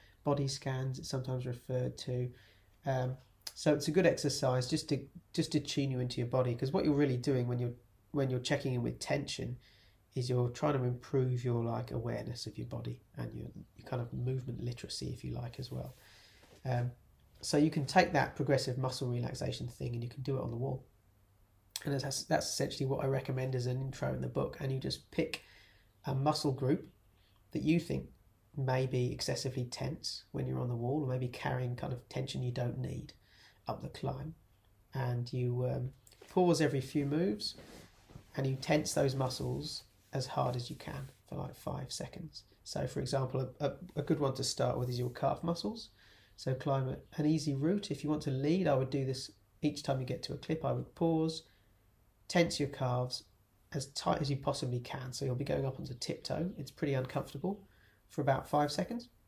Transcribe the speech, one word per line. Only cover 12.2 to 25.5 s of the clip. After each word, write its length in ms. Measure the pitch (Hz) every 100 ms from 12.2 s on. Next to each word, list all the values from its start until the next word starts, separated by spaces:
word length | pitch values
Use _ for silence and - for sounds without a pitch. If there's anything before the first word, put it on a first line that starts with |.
| 113 120 -
of 100 | -
your 100 | 120
body 340 | 120 120 120 - -
and 160 | 117
your, 140 | 117 117 - - -
your 100 | -
kind 140 | 123
of 100 | 120
movement 480 | 131 123 131 127 120
literacy, 500 | 120 120 - - 127
if 100 | 123
you 80 | 127
like, 280 | 120 120 120
as 120 | 127
well. 240 | 127 127 - - - - - - - 131
Um, 260 | 123 123 - - - - -
so 160 | - 147
you 120 | 156
can 160 | 156 139
take 280 | 185 175
that 220 | 143 131 -
progressive 420 | 135 139 - 123
muscle 300 | 131 - 127
relaxation 580 | 120 120 123 127 117 123
thing 260 | - 127
and 100 | 120
you 60 | 120
can 140 | -
do 140 | 135 135
it 40 |
on 80 | 123
the 60 | 117
wall. 280 | 135 135 - _ _ _ _ _ _ _ _ -
And 100 | - 139
that's, 240 | 139 -
that's 240 | - 160 -
essentially 380 | - - - 135
what 160 | 135
I 40 | 135
recommend 460 | 135 - 131 131 127
as 120 | 123
an 100 | 127
intro 360 | 135 - 135
in 80 | 127
the 60 | 127
book. 300 | 139 139 -
And 120 | 135
you 80 | 131
just 320 | 135 - -
pick 320 | - 156 - -